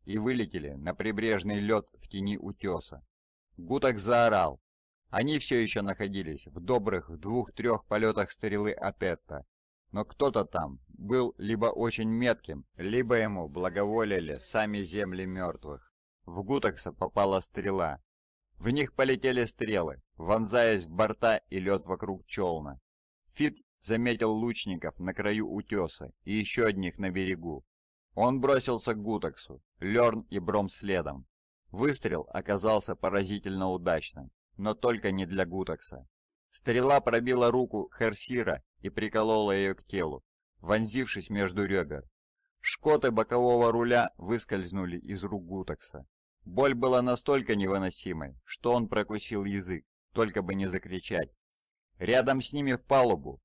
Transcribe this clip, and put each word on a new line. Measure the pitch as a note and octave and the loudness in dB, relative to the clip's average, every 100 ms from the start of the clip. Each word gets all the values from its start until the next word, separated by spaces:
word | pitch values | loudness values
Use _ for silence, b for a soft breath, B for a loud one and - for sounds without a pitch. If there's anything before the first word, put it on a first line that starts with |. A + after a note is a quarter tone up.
и | - G#2+ | -6 -2
вылетели | A2+ B2+ G#2 F2+ C#2+ | 0 0 -2 -4 -8
на | C#2 D#2 | -6 -6
прибрежный | F2 G#2 G#2 A2+ G#2 F#2+ G#2 | -4 -2 0 0 0 0 -2
лед | G#2 G#2+ - | 2 0 0
в | _ - | _ -12
тени | G2 G2 G#2 | -6 -4 -4
утеса. | G2 - G2 E2 - C#2 - _ _ _ _ - | -6 -6 -4 -4 -6 -14 -20 _ _ _ _ -16
Гутакс | E2+ C3+ C3 G#2+ | -4 0 2 2
заорал. | G#2+ A#2+ A#2 G2+ D#2+ C2+ _ _ _ _ _ | 4 6 6 6 4 0 _ _ _ _ _
Они | G2 C3+ D3+ | -2 0 0
все | - B2 | 2 2
еще | A2 G#2+ | 2 0
находились | G2+ F#2 G2+ G2 D#2+ C#2+ - | -2 -2 -4 -4 -6 -8 -12
в | D2+ | -10
добрых | F2 B2 G#2 F#2 D#2+ D#2+ | 0 0 2 -2 -4 -10
двух-трех | G2 A#2+ G#2+ - A#2+ G#2+ - | -4 -4 -4 -2 0 0 0
полетах | G#2+ A2 G#2+ F#2+ | 0 2 2 -2
стрелы | - A2 G#2 G#2 | -4 -4 -2 -2
от | - G2 - | -2 -6 -2
Этта, | F#2 E2 - C#2+ C2 _ _ _ _ | -2 -2 -6 -14 -14 _ _ _ _
но | G2 | -8
кто-то | G#2+ - C#3 A2+ | -8 -2 0 2
там | - F2+ D2+ C2 - | 0 -2 -6 -8 -18
был | - G2 B2+ B2 - | -12 -2 0 0 -2
либо | G2+ A2+ A#2 | -4 0 2
очень | - A#2 A2+ A2 | 2 0 0 -2
метким, | A2+ B2 A2 - C#2+ - - | 0 2 0 -4 -14 -14 -8
либо | F#2 A#2+ A#2+ A#2+ | -2 0 2 2
ему | G#2+ G2 D#2 | 2 -2 -6
благоволили | D2+ F#2 F2+ G#2 A2+ G#2+ F#2+ D#2 C#2 | -4 -2 0 0 0 0 0 -2 -8
сами | - A2 G#2+ G#2 | -4 -2 0 -2
земли | F#2 G2 G2 F#2 | -4 -4 -4 -4
мертвых. | F#2+ F#2 F2 - D2 C#2+ _ _ _ _ | -6 -4 -6 -6 -12 -14 _ _ _ _
В | - F2 | -10 -8
Гутакса | G2 C#3 G#2+ F2 - | -2 0 0 -2 -6
попала | - F#2+ - G2 F#2+ | -4 -2 2 2 2
стрела. | - G#2 G2 F#2+ E2 C#2 _ _ _ _ _ - | -2 -6 -2 -2 -2 -4 _ _ _ _ _ -6
В | A2+ | -2
них | C#3+ C#3 | 0 0
полетели | - C3 B2+ C3 B2 | 0 2 2 2 2
стрелы, | A#2 - A2 G2+ D#2+ C2 _ - | 0 -2 -2 0 0 -6 _ -8
вонзаясь | E2 A2 G#2+ A#2+ A2+ G#2 | 0 0 2 4 4 4
в | E2 | 0
борта | F2 G#2+ A2 A#2 A2 - | 0 0 2 2 2 -2
и | F#2+ | -4
лед | F#2 G2 - | 0 0 0
вокруг | F#2 G2 F#2+ - | -6 -6 -8 -8
челна. | - F2+ E2 C#2+ C2 _ _ _ _ _ | -2 -2 -2 -6 -14 _ _ _ _ _
Фит | - D3 D3+ _ _ | -2 -2 -2 _ _
заметил | - A2+ A#2+ A2+ A2 | -2 0 2 2 2
лучников | A2 A#2+ A2+ G2+ E2+ E2 - | 2 0 -4 -4 -6 -6 -6
на | F2+ | -6
краю | F#2+ G#2 G#2+ G#2+ | -2 0 0 -2
утеса | G2+ - G2+ E2+ - C#2+ - | -6 -4 -2 -2 -4 -14 -14
и | - | -4
еще | G#2+ G#2 - A2+ | -2 -2 2 2
одних | G2 F#2 - | 2 -2 -4
на | F#2+ | -4
берегу. | F#2 F#2 F2 E2+ C#2 - _ _ _ _ | -2 -2 -2 -6 -10 -12 _ _ _ _
Он | - A#2+ C3 | 0 2 2
бросился | C3+ C3+ C3 A#2 B2 | 4 2 2 -2 -2
к | G#2+ | -4
Гутаксу, | G#2 G#2+ D#2+ - - C2 _ _ | -2 -2 -4 -8 -14 -20 _ _
Лерн | F#2 A#2 A#2+ A2+ - | 0 4 4 2 -4
и | G2 | -6
Бром | F2 G#2 G2 | 0 0 0
следом. | - G2+ F#2 D2 C2+ C2 _ _ _ _ | -4 -2 -2 -2 -8 -14 _ _ _ _
Выстрел | F#2 C#3+ C3+ G#2 D#2+ - | -2 0 0 -2 -4 -4
оказался | - - G2+ G#2+ G#2+ - F2+ | -6 -2 0 2 2 0 -4
поразительно | F#2+ G2 F#2+ G2+ G2 F#2+ F#2+ | -2 0 -2 -4 -6 -2 -2
удачным, | F#2 F2 D#2+ - C#2+ C2+ _ _ - | -2 0 -2 -2 -12 -18 _ _ -6
но | G#2 | -4
только | G#2+ B2 A2+ G2+ | 0 0 0 0
не | F#2+ | -2
для | F2+ F#2+ F2+ | -2 -2 -2
Гутакса. | F#2 F#2 D#2+ - C#2 C2 _ _ _ _ | -2 -6 -6 -10 -18 -20 _ _ _ _
Стрела | - - A#2+ C3+ C#3+ | -8 -2 2 4 4
пробила | B2 A#2 A#2+ B2 A#2+ | 4 2 2 4 4
руку | B2 B2 G#2+ - - | 4 2 -2 -6 -2
Херсира | A2+ G#2 - B2 G#2 C#2+ - _ | -2 -2 -4 -2 0 -2 -6 _
и | F#2+ | -8
приколола | A2 G#2 A2 A2 A2 G#2 | -4 -2 2 4 4 4
ее | G2 G2 F#2 | 2 2 -2
к | |
телу, | - G2 D#2+ C2+ - _ _ _ | -6 -4 -2 -4 -12 _ _ _
вонзившись | E2 G#2+ A2 B2 B2 G#2 F2 | 0 0 2 -2 -2 -4 -4
между | G2+ F#2+ F#2 | -2 0 0
ребер. | G2 F#2+ D2+ C#2+ - _ _ _ _ _ | 0 0 0 -6 -10 _ _ _ _ _
Шкоты | - - D3+ D3+ C3 | -8 -2 2 4 4
бокового | A2+ A2 B2 B2 A#2+ A#2 | 2 2 4 6 6 6
руля | A#2 A#2+ A#2+ A#2 - | 4 4 4 4 -2
выскользнули | F2 A2+ - G2 F2 F#2+ F2+ F2 | -2 -2 -2 -4 -4 -4 -4 -6
из | - F#2+ | -8 -8
рук | F#2+ G2+ | -6 -6
Гутакса. | E2+ F#2+ F2+ D2+ - C#2+ C#2 _ _ _ | -6 -8 -8 -10 -12 -18 -20 _ _ _
Боль | - F#2 C#3 | -4 2 2
была | A#2+ C3 B2+ | 4 4 4
настолько | B2 B2 - C#3 A2 | 4 2 2 2 2
невыносимой, | G#2 F#2+ G2 F#2 - F#2+ D#2+ C#2 C2 | 0 2 0 0 -4 -6 -6 -8 -12
что | - - A#2+ | -18 -4 2
он | B2 A2 | 2 2
прокусил | G#2+ G#2 G#2+ - G#2 | -2 -2 -4 -4 -4
язык, | G2+ G2+ F2+ F2 - _ _ | -2 -4 -4 -8 -8 _ _
только | A2 A2 G#2 | -2 0 0
бы | F#2 | -2
не | G2 G2 | -2 -2
закричать. | F2+ - F#2 - E2+ D#2+ _ _ _ _ _ _ - | -4 -6 -10 -4 -4 -4 _ _ _ _ _ _ -6
Рядом | F2+ B2+ B2+ C3+ | 2 4 4 0
с | - | -2
ними | D3 C#3 | -4 -2
в | B2 | -2
палубу | - C3+ B2 F2 C2+ - | 2 4 6 2 -2 -16